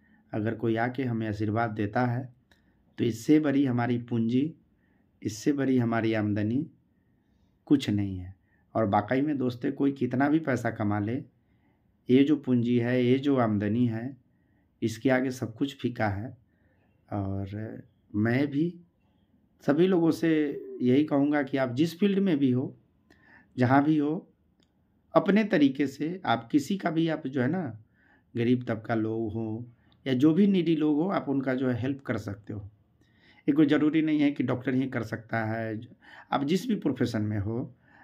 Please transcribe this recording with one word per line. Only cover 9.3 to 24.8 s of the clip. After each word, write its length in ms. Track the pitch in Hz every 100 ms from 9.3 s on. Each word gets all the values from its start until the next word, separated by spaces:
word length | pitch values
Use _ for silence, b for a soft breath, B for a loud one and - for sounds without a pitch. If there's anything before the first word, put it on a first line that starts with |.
| 139
दोस्तों, 340 | 127 123 139
कोई 200 | - 139
कितना 380 | 139 123 127 143
भी 100 | 160
पैसा 320 | 156 120 117
कमा 280 | 110 104 104
ले, 240 | 104 135 - _ _ _ _ _ _ _ -
ये 140 | 131
जो 120 | 143 143
पूंजी 440 | 131 123 117 123
है, 260 | 120 127 123
ये 140 | 135
जो 180 | 143 135
आमदनी 500 | 113 104 104 113 120
है, 300 | 110 123 135 _ _ _ _ _ _
इसके 260 | 113 - 135
आगे 220 | 127 131
सब 240 | 123 113 -
कुछ 200 | 139 -
फीका 320 | 120 120 107
है। 300 | 95 127 - _ _ _ _ _ _ _
और 680 | 104 98 98 98 104 110 113 - _ _ 104
मैं 320 | 113 127 143
भी 320 | 139 170 - - _ _ _ _ _ _ _ -
सभी 220 | 147 185
लोगों 240 | 180 165
से 500 | 156 165 156 147 139 - -
यही 220 | 123 135
कहूँगा 400 | 151 143 147 147
कि 140 | 135 139
आप 120 | 127
जिस 300 | 123 165 -
फील्ड 200 | 202 196
में 180 | 196 139
भी 140 | 135
हो, 260 | 123 151 - _ _ _ b b b b -
जहाँ 260 | 123 139
भी 140 | 147 156
हो, 280 | 147 165 - _ _ _ _ _